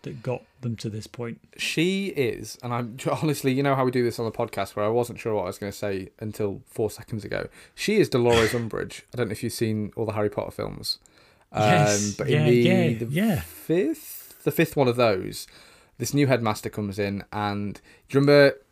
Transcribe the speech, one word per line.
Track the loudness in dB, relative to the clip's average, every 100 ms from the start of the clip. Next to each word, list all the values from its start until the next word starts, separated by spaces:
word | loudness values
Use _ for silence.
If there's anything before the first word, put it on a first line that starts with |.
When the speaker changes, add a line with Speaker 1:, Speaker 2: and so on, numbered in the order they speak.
Speaker 1:
that | -12 -10
got | -6 -8 _ _
them | -8 -6
to | -8
this | -10 -14
point. | -12 -12 -12 _ -8
Speaker 2:
She | -4 0 0 0 -4
is, | -2 -2 -2 -10 -12
and | -6
I'm | -6 -6 -6
<laughs> | -4 -2
honestly, | -2 0 0
you | 0
know | 2
how | 2 2
we |
do | 2
this | 0 -2
on | -6
the |
podcast | -2 -4 -2 -6 -2
where |
I | 0
wasn't | 2 0 -4
sure | -4
what | -2
I | -2
was | -6
gonna | -8
say | -6 -4 -4 -8 _
until | -12 -4 -4 -4 -10
four | -4 -4
seconds | -4 -10 -10
ago. | -6 -6 -8 -12 -20
She | -6 2 4
is | 4
Dolores | 4 6 6 4
<laughs> |
Umbridge. | 0 -4 -6 -8 -10 _
I | -6
don't | -4
know |
if | -4
you've | -6
seen | -2 -2 0 -4 -4
all | -4
the |
Harry | 0 0
Potter | -2 -6
films. | -6 -8 -8 -8 -8 _ _ _ _ _
Um, | 0
Speaker 1:
Yes. | 4 6 4 2 -2 -4
Speaker 2:
but | 0
Speaker 1:
Yeah, | 4
Speaker 2:
in | 6
the, | 6
Speaker 1:
yeah, | 6 4 2 0
Speaker 2:
the | -2
Speaker 1:
yeah. | 0 0 0
Speaker 2:
fifth, | -4 -14 -2 0 0 -4 -10 -18 -20 -6
the | -4
fifth | 0 0 2
one | 2
of | 4
those, | 4 2 -4 -10 -14 -20 -20 -20 _ _
this | -4
new | 0 2
headmaster | 2 2 -2 -6
comes | -6 -6 -2
in | -2 -4 -6
and, | -4 -2 -2 -6 -10 _ -20 _
do | 2
you |
remember | 6 8 6 4 _